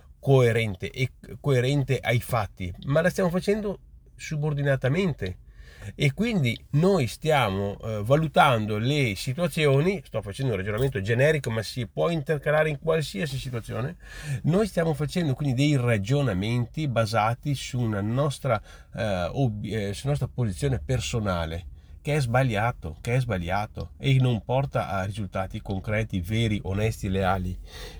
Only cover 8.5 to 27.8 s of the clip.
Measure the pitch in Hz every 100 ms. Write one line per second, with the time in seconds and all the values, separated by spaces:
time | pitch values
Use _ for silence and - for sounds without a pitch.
8.5 | 117 104 104 117 147 127 95 - 131 175
9.5 | 160 151 135 170 196 - 117 104 95 135
10.5 | 101 95 104 135 127 98 117 143 160 127
11.5 | 113 101 - 113 - 160 170 139 151 151
12.5 | 151 156 143 160 160 143 196 165 135 131
13.5 | 120 107 110 131 175 - - 151 131 143
14.5 | 180 214 - 165 139 147 180 160 127 143
15.5 | 123 147 143 120 110 98 139 135 92 104
16.5 | 120 117 - 156 117 110 113 107 120 147
17.5 | 135 - 123 120 107 101 120 151 131 139
18.5 | 107 - - - - 107 92 87 - 131
19.5 | 104 107 107 101 98 135 143 - - 120
20.5 | 92 143 127 - 127 - 120 104 90 80
21.5 | 82 - - - - - 151 123 123 135
22.5 | 104 117 - 80 78 - 123 120 95 85
23.5 | 98 107 - 87 - 135 131 127 113 -
24.5 | 127 139 120 104 98 95 104 98 98 92
25.5 | 107 - 98 - 107 110 98 85 110 117
26.5 | 104 87 95 110 110 104 95 95 95 90
27.5 | 87 - -